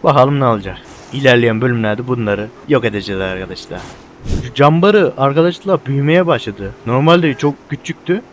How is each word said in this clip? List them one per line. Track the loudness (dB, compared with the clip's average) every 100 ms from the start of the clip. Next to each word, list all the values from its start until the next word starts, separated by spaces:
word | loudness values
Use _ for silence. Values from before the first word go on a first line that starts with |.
Bakalım | 2 4 4 2
ne | 0
olacak | 0 -4 -12 -16 -20 -12
ilerleyen | 0 2 4 4 2
bölümlerde | 0 0 -2 -4 -4
bunları | -4 -2 -2 -4 -12 0
yok | 0 2
edeceğiz | -4 -6 -4
arkadaşlar. | -4 -6 -10 -12 -14 -14 -14 -20 -20 -16 -6 -4
Şu | -4
cambarı | 2 2 4 4 4 2 0
arkadaşlar | 0 2 0 -2 -2 -2 -2
büyümeye | -2 2 2 2
başladı. | -2 -4 -10 -12 -10 -4
Normalde | 0 4 4 2
çok | 0 -2 -4 -12
küçüktü. | -12 -10 -12 -4 -4 -4